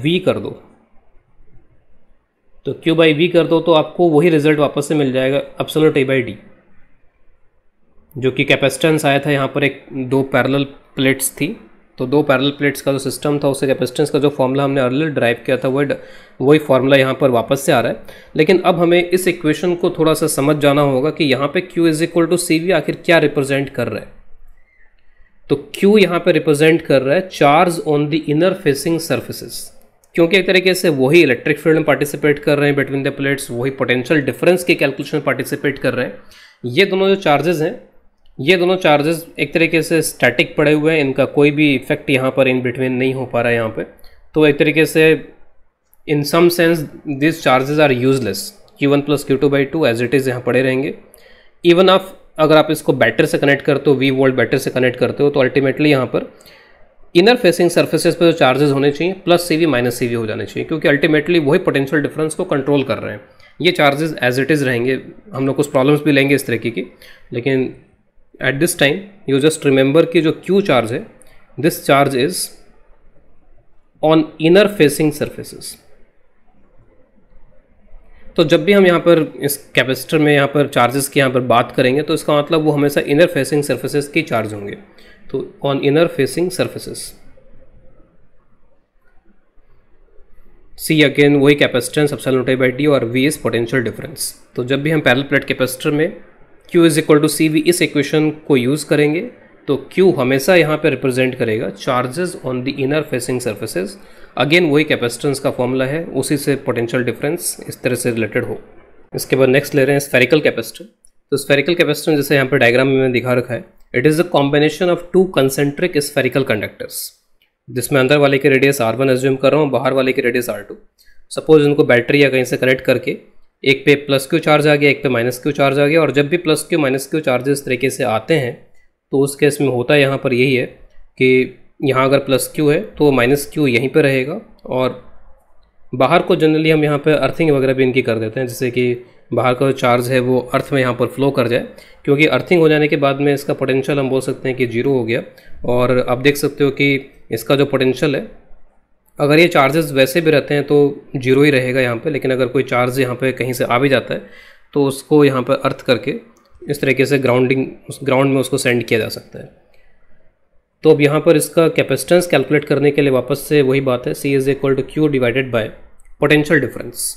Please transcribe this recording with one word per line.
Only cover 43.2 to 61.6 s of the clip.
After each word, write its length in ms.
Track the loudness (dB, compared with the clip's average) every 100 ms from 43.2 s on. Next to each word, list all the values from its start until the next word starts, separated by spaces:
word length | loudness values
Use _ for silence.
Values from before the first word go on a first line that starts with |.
| -4
पा 160 | -2
रहा 80 | 0
है 60 | 0
यहाँ 140 | -2
पे। 140 | -6 -10 -14 -20 -20 -6 2
तो 100 | 2
एक 100 | 4
तरीके 260 | 2 2 0
से 180 | 4 4 2 -2 -20 -20 -20 -20 _ _ _ -4
in 160 | -2 0
some 220 | 2 2
sense 320 | 4 0 0 -4 -12 -10 -2
these 220 | -2 0
charges 360 | 2 2 2 2
are 120 | 2 2
useless, 480 | 2 0 -2 -6 -10 -16 _ _
क्यू 100 | 0
वन 100 | 2
प्लस 220 | 0 -4
क्यू 140 | 0 0
टू 120 | 2
बाई 160 | 2 0
टू 200 | 0 0
as 160 | 0
it 100 | 0
is 140 | 0 0
यहाँ 140 | -4
पड़े 200 | -2 0
रहेंगे। 320 | 2 0 -4 -8 -16 _ -20 -20 _ _
Even 260 | 2 4 6
आप, 260 | 4 0 -14 _ -2
अगर 200 | 4 4
आप 100 | 2
इसको 220 | -2 -2
बैटरी 340 | 2 2 2 0
से 100 | 0
कनेक्ट 280 | 0 0 0
करते 240 | 0 2
हो, 60 | 2
वी 160 | 2
वोल्ट 240 | 2 2 2
बैटरी 240 | 0 0
से 100 | -2
कनेक्ट 300 | 0 0 0
करते 240 | -2 0
हो, 60 | 0
तो 140 | 2 0
ultimately 420 | 2 0 0 2
यहाँ 180 | 2 0
पर 260 | -4 -6 -14 -20 -20 _ _ -20 _ -2 2
इनर 200 | 4 4
फेसिंग 340 | 2 2 2
सरफेसेस 460 | 2 0 0 0 2
पे 100 | 2
जो 120 | 4
चार्जेस 340 | 2 4 2
होने 200 | 2 0
चाहिए 220 | 0 -4 -4 0
प्लस 220 | 0 2
सीवी 180 | 0 0
माइनस 340 | 0 0 -2
सीवी 140 | -4
हो 120 | -4 -4
जाने 180 | -6 -8
चाहिए, 220 | -8 -6
क्योंकि 200 | -2 0
ultimately 560 | 0 2 0 2 0 2
वही 140 |
पोटेंशियल 420 | 0